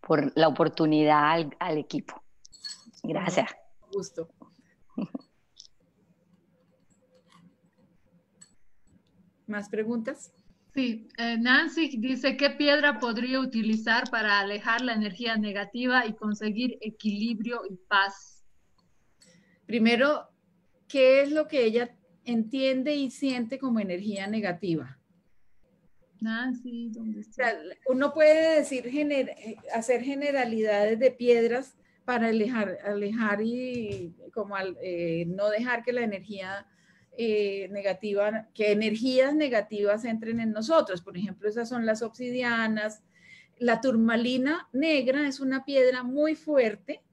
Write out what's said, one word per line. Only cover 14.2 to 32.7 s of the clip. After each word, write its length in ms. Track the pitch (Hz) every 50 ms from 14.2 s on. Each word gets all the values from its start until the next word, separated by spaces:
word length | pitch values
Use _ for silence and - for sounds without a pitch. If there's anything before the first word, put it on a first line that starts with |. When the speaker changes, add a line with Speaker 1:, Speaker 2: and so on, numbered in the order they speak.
| 214 214 202 202
Speaker 3:
alejar 420 | 196 196 208 208 208 240 226 240
la 100 | 254 247
energía 440 | 226 214 214 208 185 - 240 226 226
negativa 680 | 220 214 208 190 202 202 202 - 240 247 254 247 254 240
y 80 | 226 220
conseguir 640 | - 220 214 208 208 214 214 208 214 247 254 - -
equilibrio 840 | 214 220 220 _ - 214 202 202 220 233 240 202 220 233 240 233 - 196
y 80 | 190
paz?" 680 | 180 _ _ 208 196 196 196 196 - - - - - - - _ _ _ _ _ _ _ _ _ _ _ _ _ _ _ _ _ _ _ _ _ _ _
Speaker 2:
Primero, 640 | - 214 240 220 226 240 226 262 285 302 254 - _ _ _ _ _ _ _ _ _ _ _ _ _
¿qué 340 | - 277 262 254 262 269
es 80 | 277 285
lo 180 | 302 311 302 302
que 160 | 311 277 240
ella 320 | 220 220 240 240 240 - _ _ _ _ _ _
entiende 680 | 240 240 226 220 220 - 269 269 269 262 262 262 302 294
y 160 | 285 277 254
siente 480 | - - 285 269 254 247 233 226 269 262
como 220 | 269 262 233 220
energía 460 | 202 185 175 180 208 214 202 190 190
negativa? 720 | 202 214 220 202 185 175 - - 180 165 151 131 127 - _ _ _ _ _ _ _ _ - - - - - - _ _ _ _ _ _ _ _ _ _ _
Speaker 3:
Nancy, 720 | 220 220 220 226 247 262 254 - - 247 240 233 233 233
¿dónde 300 | 214 226 226 220 214 208
Speaker 2:
O 20 | 214 -
sea, 180 | - - 254 233
Speaker 3:
está? 260 | 214 165 151 175 - _ _ -
Speaker 2:
uno 240 | 254 254 277 285
puede 440 | 285 311 311 302 311 320 320 320 320 302
decir 260 | 285 302 277 254 - 247
gener-, 400 | 254 294 302 294 294 269 254 214 - -
eh, 180 | - 220 220 - - - -
hacer 280 | 226 226 - 247 233
generalidades 960 | 240 269 277 269 294 285 277 269 247 233 226 220 220 214 208 202 208 214 226 220
de 120 | 269 254
piedras 680 | 254 - 240 240 240 233 226 233 233 247 269 - _ _ _ _ _ _ _
para 240 | - 247 233 226 226
alejar, 500 | 220 226 208 233 262 226 208 190